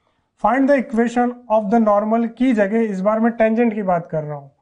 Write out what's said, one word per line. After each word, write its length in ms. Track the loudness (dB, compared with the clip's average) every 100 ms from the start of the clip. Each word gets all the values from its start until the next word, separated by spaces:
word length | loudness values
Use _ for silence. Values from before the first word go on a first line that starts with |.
| _ _ _ -6
find 240 | -2 0 2
the 80 | 2
equation 560 | 0 -2 0 0 -2 -4 -2
of 180 | -2 2
the 60 | 2
normal 480 | 4 2 2 -2 -2 -2
की 140 | 0
जगह 260 | 2 0 0
इस 180 | -2 -2
बार 200 | -2 0
मैं 120 | 0
टेंजेंट 400 | 2 0 2 0
की 80 | 0
बात 240 | -2 -2 -2
कर 120 | -8
रहा 120 | -8 -12
हूं, 120 | -16 _